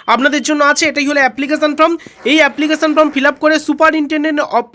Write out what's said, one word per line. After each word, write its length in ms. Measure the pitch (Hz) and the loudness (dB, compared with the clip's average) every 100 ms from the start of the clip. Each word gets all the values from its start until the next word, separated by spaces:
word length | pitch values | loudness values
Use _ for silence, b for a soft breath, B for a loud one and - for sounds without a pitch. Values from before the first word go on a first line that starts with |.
| - | -2
আপনাদের 360 | 233 277 285 | 0 0 0
জন্য 220 | 240 302 | -2 0
আছে, 220 | 285 294 311 | 2 2 -2
এটাই 200 | 277 277 | -2 -2
হলো 140 | 285 | 0
অ্যাপ্লিকেশন 560 | 262 - 269 302 302 294 | 0 -2 -4 -2 -2 0
ফর্ম। 200 | 320 330 B B | 0 -2 B B
এই 120 | - 311 | 0 2
অ্যাপ্লিকেশন 580 | 285 - 302 311 311 | 2 0 -2 0 0
ফর্ম 160 | 302 311 | 2 0
fill 160 | 277 285 | 0 -2
up 80 | |
করে 220 | 285 311 311 | 0 0 0
Superintendent 840 | 302 294 320 311 285 311 302 294 | -2 0 2 0 -2 -2 -2 -2
of 260 | - 226 233 | -2 -4 -4